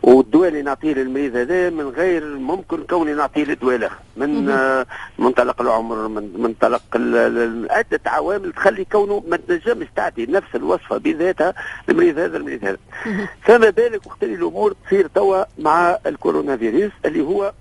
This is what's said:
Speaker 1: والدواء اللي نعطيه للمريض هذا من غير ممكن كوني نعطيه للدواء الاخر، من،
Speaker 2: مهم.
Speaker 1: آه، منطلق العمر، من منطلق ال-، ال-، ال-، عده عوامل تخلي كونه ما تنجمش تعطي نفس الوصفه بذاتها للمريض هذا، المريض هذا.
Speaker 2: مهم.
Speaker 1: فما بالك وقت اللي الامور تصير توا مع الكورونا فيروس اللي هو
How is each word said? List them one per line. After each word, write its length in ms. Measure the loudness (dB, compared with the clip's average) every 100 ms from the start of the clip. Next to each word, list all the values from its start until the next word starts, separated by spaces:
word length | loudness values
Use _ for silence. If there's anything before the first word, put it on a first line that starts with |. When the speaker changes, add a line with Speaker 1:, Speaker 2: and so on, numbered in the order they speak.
Speaker 1:
والدواء 460 | 10 8 8 4 4
اللي 120 | 0
نعطيه 320 | -4 -2 -2
للمريض 420 | -2 -2 -2 -2 -2
هذا 340 | 0 0 0
من 200 | -2 -6
غير 360 | -2 0 0 -4
ممكن 580 | -8 -6 -6 -4 -8
كوني 300 | -2 -2 0
نعطيه 300 | -2 -2 -2
للدواء 320 | -2 -2 0 0
الاخر، 240 | -2 -8 -18 -6
من، 120 | -2
Speaker 2:
مهم. 200 | -2 0
Speaker 1:
آه، 360 | 0 2 0 -4 -10 -16 -2
منطلق 420 | 0 2 0 0
العمر، 460 | 0 0 0 -4 -4
من 260 | -6 -8 -4
منطلق 440 | -4 0 0 0 -2 -4
ال-، 200 | 0 2
ال-، 220 | 2 0
ال-، 340 | -2 -4 -2
عده 300 | -2 -2 -4 -2
عوامل 480 | -4 -2 -4 -6
تخلي 320 | 0 0 0 -2
كونه 380 | 0 0 -2 -4
ما 100 | -6
تنجمش 500 | -2 -4 -2 -4 -4 -4
تعطي 300 | -4 -4 -2
نفس 300 | -2 -2 -6
الوصفه 420 | -2 -2 -2 -4
بذاتها 560 | -2 0 -2 0 -2 -2 -12 -12 -2
للمريض 320 | 4 4 2
هذا، 180 | -4 -4
المريض 280 | -8 -6 -6
هذا. 120 | -6 -10 -12 -6
Speaker 2:
مهم. 220 | -6 -6 -4
Speaker 1:
فما 280 | 4 6 6
بالك 380 | 4 0 -2 -12
وقت 160 | -6
اللي 120 | -6 -2
الامور 400 | -4 0 -2 -2 -2
تصير 200 | 0 2
توا 360 | 2 2 2 -2 -2
مع 380 | 2 4 4 2 -4
الكورونا 520 | -4 -2 0 -2 -2
فيروس 340 | 0 0 0 -2 -4
اللي 160 | -2
هو 320 | 0 0 -2 -6